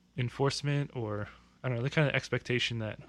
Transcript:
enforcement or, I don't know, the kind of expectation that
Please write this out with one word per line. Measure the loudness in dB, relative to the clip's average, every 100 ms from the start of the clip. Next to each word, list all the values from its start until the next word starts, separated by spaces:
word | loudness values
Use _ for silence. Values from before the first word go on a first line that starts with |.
| _ -4
enforcement | -4 2 0 2 0 0 0 -4
or, | -4 -4 -6 -12 -20 _ -4
I |
don't | 0
know, |
the | 2
kind | 4 4
of |
expectation | 2 0 -2 0 0 0 -2
that | -4 -6